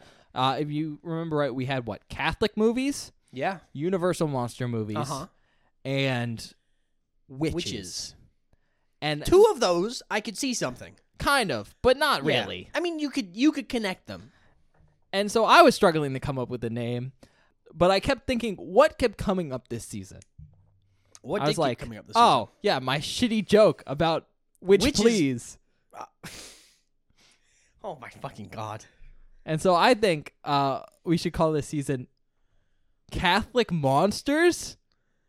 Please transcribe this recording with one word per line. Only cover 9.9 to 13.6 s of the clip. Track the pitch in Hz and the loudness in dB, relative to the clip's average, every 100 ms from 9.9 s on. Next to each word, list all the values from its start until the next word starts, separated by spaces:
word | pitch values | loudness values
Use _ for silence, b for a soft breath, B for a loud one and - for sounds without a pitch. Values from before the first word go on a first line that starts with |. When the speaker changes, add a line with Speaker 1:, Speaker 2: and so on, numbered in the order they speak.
| 254 - | -6 -6
Speaker 2:
I | 214 | -6
could | 226 185 | -6 -6
see | 269 | -6
something. | 233 143 123 92 - _ - | -4 -6 -8 -18 -20 _ -6
Speaker 1:
Kind | - 285 196 | 0 0 0
of, | 113 104 _ | -4 -8 _
but | 240 262 | 0 2
not | 302 190 | 2 0
Speaker 2:
Yeah. | 147 123 | 0 -2
Speaker 1:
really. | 104 92 - | -2 -8 -8
Speaker 2:
I | 285 | -6
mean, | 349 311 | -4 -4
you | 294 | -4
could, | 277 190 190 | -6 -8 0
you | 294 | 0
could | 294 | 0